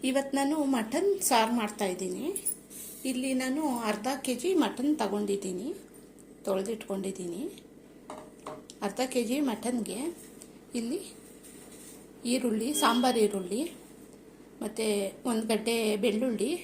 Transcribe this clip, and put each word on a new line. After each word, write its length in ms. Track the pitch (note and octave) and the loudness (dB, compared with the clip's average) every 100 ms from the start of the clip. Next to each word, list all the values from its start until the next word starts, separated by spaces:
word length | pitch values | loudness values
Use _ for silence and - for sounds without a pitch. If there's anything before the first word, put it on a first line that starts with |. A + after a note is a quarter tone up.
| B3+ | 4
ಇವತ್ತು 240 | C4+ C4+ C4+ | 2 2 2
ನಾನು 180 | C#4 D#4 C#4 C4 | 2 2 2 2
ಮಟನ್ 340 | A3 C#4+ G4 G4 - | 2 2 2 2 4
ಸಾರು 240 | A#3+ A3+ A#3+ | 4 6 2
ಮಾಡ್ತಾಯಿದ್ದೀನಿ. 640 | G#3 - G3 F3+ F#3 F3+ C#4+ G4+ - - - - - - C4 | 0 0 -2 0 -4 -2 -4 -4 -4 -6 -12 -14 -14 -6 -2
ಇಲ್ಲಿ 220 | B3+ C4+ B3+ | 0 0 0
ನಾನು 220 | C4 C#4 D#4 A#3+ A3 | 2 0 2 0 0
ಅರ್ಧ 180 | G#3+ A#3 C4+ C4 | 0 0 -2 0
ಕೆ 80 | B3 | 0
ಜಿ 80 | F4 F4+ | 4 4
ಮಟನ್ 260 | A3 - C#4 D4+ | 4 2 0 2
ತಗೊಂಡಿದ್ದೀನಿ, 680 | G3 G#3 G3+ G3 F#3+ F#3 B3 F#4+ - - - - - - - | 2 0 0 0 -2 -4 -4 -8 -12 -20 -20 -20 -20 -8 -2
ತೊಳೆದಿಟ್ಕೊಂಡಿದ್ದೀನಿ. 1000 | F#3+ G3 A3 - G3 F#3+ F#3 F3 E3+ E4 - - - - - - - - - - - - - G3+ | 0 0 -4 -4 -4 -4 -4 -6 -6 -6 -8 -20 -20 -20 -20 -16 -14 -14 -16 -14 -14 -16 -6 -4
ಅರ್ಧ 120 | - B3+ | -2 0
ಕೆ 100 | C4 A3 | 0 0
ಜಿ 80 | C4+ C#4 | 2 0
ಮಟನ್ಗೆ 480 | A3 A#3+ B3 F#3+ G3 D#4 E4+ - - - - - A#3+ | 0 -2 -2 -2 -4 -6 -8 -16 -18 -20 -20 -6 -4
ಇಲ್ಲಿ 200 | A3+ F4 - - - - - - - - - - - - A#3+ | -2 -4 -6 -16 -20 -20 -20 -20 -18 -20 -18 -20 -20 -8 -2
ಈರುಳ್ಳಿ, 380 | B3+ B3+ G#3+ A#3 D4 | 0 2 0 0 4
ಸಾಂಬಾರು 400 | A3+ A#3 B3+ A#3 G#3 | 6 6 6 6 4
ಈರುಳ್ಳಿ, 340 | G3+ F3 G#3 E4+ - - - - - - - - - G#3+ | 4 -2 -2 -2 -8 -18 -20 -20 -20 -20 -20 -20 -10 -6
ಮತ್ತು 220 | G#3+ A3 G3+ G3 - B3+ | -2 0 2 0 -4 0
ಒಂದು 140 | A3+ A3 | 0 2
ಗಡ್ಡೆ 260 | G#3+ A3 A#3 G#3+ G#3 G#3+ | 2 2 2 2 2 2
ಬೆಳ್ಳುಳ್ಳಿ 440 | G#3+ B3 G#3+ A#3 F4 | 2 0 2 0 -2